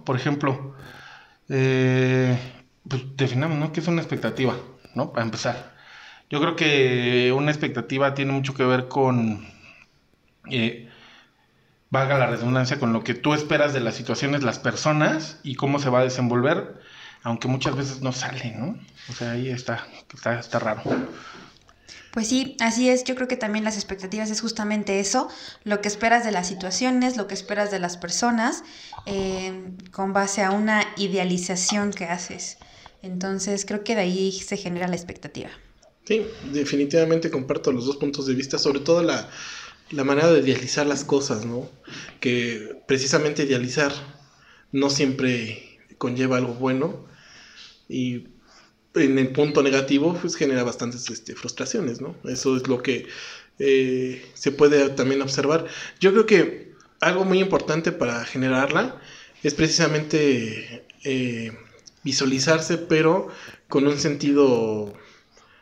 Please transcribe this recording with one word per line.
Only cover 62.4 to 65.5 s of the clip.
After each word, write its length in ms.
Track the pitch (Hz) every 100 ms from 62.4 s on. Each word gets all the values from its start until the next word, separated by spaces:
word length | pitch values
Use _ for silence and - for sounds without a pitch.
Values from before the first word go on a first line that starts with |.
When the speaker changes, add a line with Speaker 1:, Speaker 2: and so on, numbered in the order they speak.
| 147 160 160 165
Speaker 3:
pero 500 | - 156 160 190 196 - - - -
con 180 | 139 143
un 120 | 143
sentido, 960 | 156 143 143 143 139 117 113 107 104 - - - _ _ _